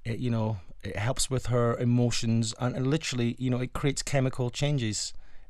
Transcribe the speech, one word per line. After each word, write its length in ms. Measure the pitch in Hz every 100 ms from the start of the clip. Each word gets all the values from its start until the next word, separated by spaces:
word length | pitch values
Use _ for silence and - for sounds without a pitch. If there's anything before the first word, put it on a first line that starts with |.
| -
It, 140 | 117
you 100 | 123
know, 280 | 113 110 101 - -
it 120 | - -
helps 320 | 110 135 -
with 200 | 131 -
her 280 | 123 120 117
emotions, 760 | 123 120 120 113 117 113 113 -
and, 160 | 123 131
and 100 | 131
literally, 500 | 156 - 123 117 123
you 100 | 127
know, 100 | 123
it 120 | 127
creates 300 | - 143 131
chemical 480 | - 139 127 - 123
changes 600 | - 143 143 113 104 - - - - -